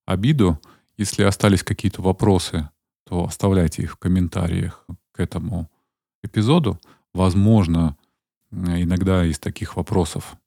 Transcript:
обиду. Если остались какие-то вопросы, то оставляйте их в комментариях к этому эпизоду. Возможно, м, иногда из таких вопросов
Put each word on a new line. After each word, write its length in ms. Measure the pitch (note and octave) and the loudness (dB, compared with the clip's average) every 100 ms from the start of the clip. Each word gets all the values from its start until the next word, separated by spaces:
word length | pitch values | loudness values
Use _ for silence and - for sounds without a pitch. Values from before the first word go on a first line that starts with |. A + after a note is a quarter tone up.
| - | -4
обиду. 520 | F#2 B2 D3+ A#2+ D#2+ - _ _ - | 0 2 2 2 0 -6 _ _ -8
Если 260 | G2 - | -4 0
остались 400 | G2 - G#2 F#2+ | 0 2 4 2
какие-то 400 | - - G2 - | 0 -4 -4 -2
вопросы, 680 | F#2+ F#2 G#2+ F#2 - E2+ D2 - _ _ - | -2 2 2 2 0 -6 -6 -12 _ _ -8
то 160 | F2 | -4
оставляйте 580 | E2+ - G2 F#2+ D#2+ - | -4 -2 0 2 2 -2
их 100 | F2 | -8
в 40 | - | -6
комментариях 920 | F2+ F#2 F2 F#2+ E2+ F#2 F2+ - - F2+ _ | -2 0 0 -2 -2 -2 -4 -8 -16 -18 _
к 80 | - | -6
этому 500 | F2 F2 E2+ E2+ E2 _ _ _ _ _ | -6 -6 -6 -6 -8 _ _ _ _ _
эпизоду. 580 | - A2 A2 E3+ A#2+ F2 _ _ _ | -6 -2 2 2 0 -4 _ _ _
Возможно, 840 | F2 F#2 F#2+ G#2 A2 E2 E2 D#2+ - _ _ _ _ _ | 0 2 4 4 4 4 2 0 -2 _ _ _ _ _
м, 300 | - F2+ F2 | -6 -4 -2
иногда 420 | F2 F2+ F#2+ F#2 | 0 0 2 2
из 140 | E2+ D#2 | 2 -2
таких 380 | - - - - | -6 -8 -8 -8
вопросов 600 | E2 F#2+ E2+ - - - | -2 -2 -2 -4 -12 -18